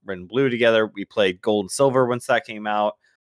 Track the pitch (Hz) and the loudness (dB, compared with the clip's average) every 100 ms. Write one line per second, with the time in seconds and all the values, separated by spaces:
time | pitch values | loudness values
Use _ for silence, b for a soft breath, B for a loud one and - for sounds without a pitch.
0 | - 92 90 113 135 117 117 113 107 101 | -14 -12 -6 -2 -2 2 2 4 0 -4
1 | 98 - 98 90 - 107 95 - 139 131 | -6 0 0 0 -2 -2 -2 0 2 4
2 | 123 123 - 120 - 110 107 104 104 - | 2 0 -2 -2 -2 -8 -4 -2 -2 -4
3 | _ _ | _ _